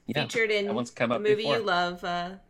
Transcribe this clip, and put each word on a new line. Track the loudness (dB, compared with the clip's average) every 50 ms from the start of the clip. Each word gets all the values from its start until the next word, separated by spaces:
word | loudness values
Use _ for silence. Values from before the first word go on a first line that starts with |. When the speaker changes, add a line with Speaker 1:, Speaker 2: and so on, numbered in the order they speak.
| _ -6
Speaker 1:
yeah. | -4 -2 -2
Speaker 2:
Featured | -2 0 0 2 2
in | 2 0 0
Speaker 1:
That | 0 -2
one's | -2 -4 -4
come | -4 -2 0 0
Speaker 2:
the | 0
Speaker 1:
up | 2
Speaker 2:
movie | 2 2 2 2
Speaker 1:
before. | 2 2 0 0
Speaker 2:
you | 2
love, | 2 2 2 2 0 -2 -4 -4
uh, | -4 -4 -2 -4 -6 -8 -12 -18 _